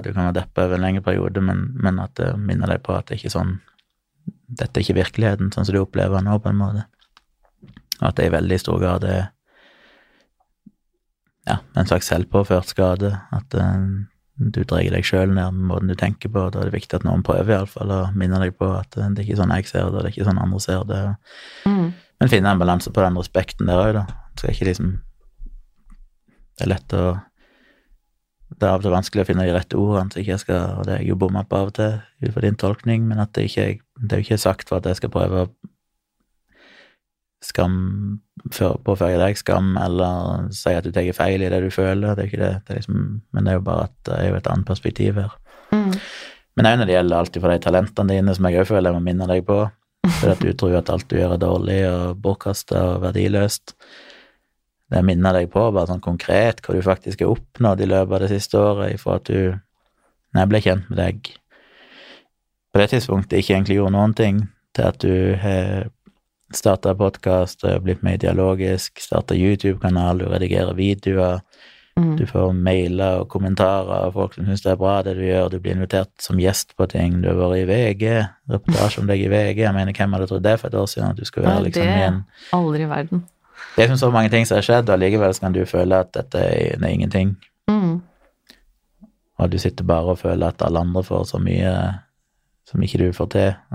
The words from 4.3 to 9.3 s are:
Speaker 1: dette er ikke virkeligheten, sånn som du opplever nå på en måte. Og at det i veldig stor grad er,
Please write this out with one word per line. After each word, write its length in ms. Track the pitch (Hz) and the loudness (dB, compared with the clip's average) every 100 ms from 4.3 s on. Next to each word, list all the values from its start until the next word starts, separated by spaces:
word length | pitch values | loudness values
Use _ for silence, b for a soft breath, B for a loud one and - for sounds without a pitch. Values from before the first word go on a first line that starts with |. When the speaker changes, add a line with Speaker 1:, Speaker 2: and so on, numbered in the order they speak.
| - - | -16 -12
Speaker 1:
dette 320 | 117 120 - | -8 -4 -2
er 60 | 98 | 0
ikke 100 | 95 | 0
virkeligheten, 480 | 90 - 110 101 98 | 0 0 0 0 -2
sånn 160 | 101 98 | -2 0
som 80 | 98 | 0
du 60 | |
opplever 420 | 95 98 95 95 | 0 0 0 0
nå 140 | 101 104 | 0 0
på 140 | 101 | 0
en 80 | 101 | 0
måte. 240 | 101 104 - _ _ _ _ _ _ _ - - - - | 0 -4 -6 _ _ _ _ _ _ _ -20 -18 -14 -4
Og 60 | - | -2
at 80 | 87 | 0
det 80 | 85 | 0
i 60 | 85 | 0
veldig 220 | 90 92 | 0 0
stor 180 | 85 87 | 0 -2
grad 240 | 90 90 92 | 0 0 -2
er, 160 | 92 98 | -2 -4